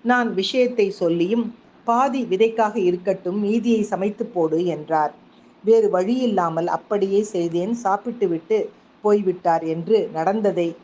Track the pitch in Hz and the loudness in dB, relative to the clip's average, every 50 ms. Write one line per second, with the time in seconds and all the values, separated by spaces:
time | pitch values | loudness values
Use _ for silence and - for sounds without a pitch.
0 | - 226 247 247 240 220 185 185 190 - - 262 247 240 247 233 202 196 190 - | 0 2 2 2 2 0 -2 -4 -4 -2 2 2 2 2 2 0 0 0 0 -2
1 | 180 165 170 170 170 185 226 233 226 - - - - - _ - _ - 233 240 | 0 0 2 0 0 0 0 -2 -2 -4 -10 -16 -20 -20 _ -8 _ 0 0 2
2 | 269 269 247 269 233 170 185 185 226 226 226 233 220 214 208 233 185 180 180 180 | 2 0 0 -4 -2 -2 2 2 2 2 2 0 -2 0 0 0 0 0 0 0
3 | - 196 185 185 - 180 185 214 208 202 220 233 - 240 226 214 202 208 202 175 | -2 -4 -4 -2 -4 -6 -4 -2 -2 0 0 0 2 2 2 0 0 -2 -2 -2
4 | 190 214 208 - 226 - - 180 160 156 156 165 180 175 160 147 151 151 156 156 | -2 -4 -4 -4 -8 -4 0 0 0 2 2 0 0 -2 -4 -6 -4 -2 0 0
5 | 151 147 - - - - - - _ - _ _ - 202 226 226 214 196 185 185 | 0 -2 -4 -12 -20 -20 -20 -20 _ -20 _ _ 2 4 4 6 4 4 2 0
6 | 185 202 247 254 247 233 202 185 175 165 160 165 165 175 170 170 - - 214 202 | 0 0 0 0 0 0 0 0 0 0 -2 -2 -2 -2 -4 -4 -4 -4 -2 0
7 | 190 196 196 202 214 208 - 180 170 170 165 170 180 214 240 233 - 196 196 202 | 0 2 2 0 0 0 -2 -2 -2 0 -2 -2 -2 -2 -4 -2 0 -2 -2 0
8 | - 240 233 - 202 180 170 160 - - 220 208 - - - - _ _ _ _ | -2 -8 -4 -2 -2 -2 -2 -4 -2 -2 -2 -2 -2 -4 -10 -20 _ _ _ _
9 | - 208 208 208 202 185 175 180 - 175 165 165 165 160 160 170 165 175 226 208 | 2 2 2 4 2 -2 -2 0 0 0 0 0 0 -2 -4 -4 0 2 2 2
10 | 170 - 156 160 165 180 196 220 208 196 175 175 170 170 170 - | 2 -2 -4 -2 -2 0 0 2 0 0 0 0 -2 -2 -4 -10